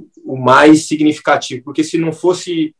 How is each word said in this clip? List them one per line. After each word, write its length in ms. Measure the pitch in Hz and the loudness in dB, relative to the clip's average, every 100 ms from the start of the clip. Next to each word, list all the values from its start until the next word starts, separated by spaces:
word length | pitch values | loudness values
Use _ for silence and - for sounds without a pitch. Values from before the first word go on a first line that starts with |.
| - _ | -20 _
o 140 | - 131 | -12 -4
mais 500 | 123 135 151 156 - | 2 6 6 4 0
significativo, 760 | 151 151 151 - 139 - 127 135 | -2 0 0 -2 -2 -4 -12 -10
porque 180 | 139 | -6
se 140 | 156 165 | -4 -4
não 160 | 165 | -4
fosse 600 | 156 175 175 180 165 156 _ | -4 -2 -2 -4 -6 -6 _